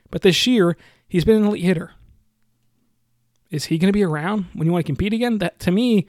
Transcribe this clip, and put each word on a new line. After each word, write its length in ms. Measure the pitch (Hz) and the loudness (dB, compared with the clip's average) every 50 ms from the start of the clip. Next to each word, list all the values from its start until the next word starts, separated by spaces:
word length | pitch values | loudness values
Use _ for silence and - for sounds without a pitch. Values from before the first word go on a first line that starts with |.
| _ - | _ -10
but 100 | - 165 | -6 0
this 260 | - 190 160 - - | 2 2 2 2 2
year, 300 | 247 254 220 175 175 160 - - - _ _ _ | 2 2 4 2 2 0 -4 -10 -20 _ _ _
he's 180 | - - 175 156 | -4 -2 0 2
been 120 | 214 220 | 4 4
an 80 | 214 208 | 4 2
elite 180 | 208 208 180 175 | 0 0 0 0
hitter. 300 | 185 180 160 - - - - - - _ _ _ _ _ _ _ _ _ _ _ _ _ _ _ _ _ _ _ _ _ _ _ _ _ _ _ - | 0 0 -2 -4 -10 -16 -20 -20 -20 _ _ _ _ _ _ _ _ _ _ _ _ _ _ _ _ _ _ _ _ _ _ _ _ _ _ _ -10
Is 160 | 160 143 - | -10 -8 -4
he 140 | - 165 160 | -4 -2 0
gonna 120 | 190 202 | 2 2
be 120 | 202 208 196 | 2 2 0
around 420 | 165 151 147 160 190 214 214 175 - - | 0 -2 -4 -4 -4 -4 -4 -6 -8 -6
when 140 | - 156 | -4 -2
you 40 | 165 | 0
wanna 120 | 175 175 - | 0 0 -2
compete 300 | 165 135 - 180 208 226 | -2 -4 -4 -2 -2 -2
again? 260 | 226 247 240 226 202 | -2 -2 -2 -2 -2
That, 200 | 175 175 - - | -4 -6 -8 -4
to 100 | - 180 | -2 0
me, 340 | 185 214 254 247 220 196 - | 0 0 2 2 2 2 0